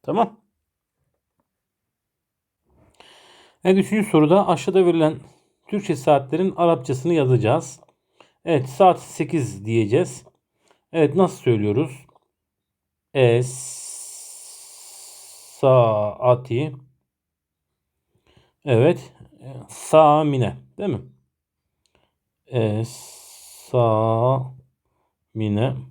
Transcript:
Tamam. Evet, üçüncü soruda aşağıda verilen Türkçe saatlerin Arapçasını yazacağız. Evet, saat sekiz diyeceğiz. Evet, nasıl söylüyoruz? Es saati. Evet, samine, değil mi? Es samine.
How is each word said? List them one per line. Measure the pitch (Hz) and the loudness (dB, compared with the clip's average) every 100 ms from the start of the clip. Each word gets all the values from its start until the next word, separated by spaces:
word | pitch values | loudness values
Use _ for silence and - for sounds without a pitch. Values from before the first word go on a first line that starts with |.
Tamam. | - 196 214 - _ _ _ _ _ _ _ _ _ _ _ _ _ _ _ _ _ _ _ _ _ _ _ _ _ _ - - _ _ _ _ | -4 -2 -2 -6 _ _ _ _ _ _ _ _ _ _ _ _ _ _ _ _ _ _ _ _ _ _ _ _ _ _ -20 -20 _ _ _ _
Evet, | 180 190 | 2 2
üçüncü | 190 214 208 | 2 -2 2
soruda | 160 151 190 190 | 2 4 4 2
aşağıda | 165 - 185 175 | -2 0 2 2
verilen | 165 156 160 - _ _ _ _ | 2 0 -2 -16 _ _ _ _
Türkçe | 208 196 143 | -8 -6 -2
saatlerin | 160 143 135 160 190 - | 2 2 0 -4 -4 0
Arapçasını | 170 165 - 131 160 | 0 0 -4 -6 -2
yazacağız. | 165 131 123 104 156 165 - _ _ _ _ _ _ | 0 2 2 2 -2 -4 -20 _ _ _ _ _ _
Evet, | - 151 131 | -2 -2 -2
saat | - 185 170 | 2 4 4
sekiz | - - 139 165 120 98 107 | -8 -8 -4 -4 -4 -8 -2
diyeceğiz. | 113 104 135 180 - - _ _ _ _ _ _ | -2 0 0 -2 -10 -20 _ _ _ _ _ _
Evet, | 165 143 | -2 0
nasıl | 156 180 - | 2 0 0
söylüyoruz? | 127 110 104 104 160 - _ _ _ _ _ _ _ _ _ _ _ | -2 0 0 -2 -4 -10 _ _ _ _ _ _ _ _ _ _ _
Es | 139 120 120 127 - - - - - - - - - - - - - - - - - - - - - | 2 4 2 -2 -10 -16 -16 -16 -18 -18 -20 -20 -20 -20 -20 -20 -20 -20 -20 -20 -20 -20 -20 -20 -2
saati. | 135 131 113 104 104 - 127 123 127 120 156 131 _ _ _ _ _ _ _ _ _ _ _ _ _ _ _ _ _ _ | 4 4 4 0 -4 -2 0 0 0 -6 -6 -10 _ _ _ _ _ _ _ _ _ _ _ _ _ _ _ _ _ _
Evet, | 147 113 131 120 - _ - _ 127 131 - | 0 2 2 0 -10 _ -20 _ -20 -20 -20
samine, | - - 156 151 151 151 135 104 - _ - | -20 2 6 6 4 2 0 -2 -6 _ -10
değil | 202 | -8
mi? | 113 - _ _ _ _ _ _ _ _ _ _ _ _ _ _ | -8 -10 _ _ _ _ _ _ _ _ _ _ _ _ _ _
Es | 127 110 107 113 - - - - - - - - | -2 -2 -2 -6 -10 -20 -20 -20 -20 -20 -20 -4
samine. | 123 117 110 113 113 123 131 131 - _ _ _ _ _ _ _ 110 107 104 131 131 - | 0 2 2 0 0 0 0 -4 -16 _ _ _ _ _ _ _ -6 -2 0 -2 -6 -14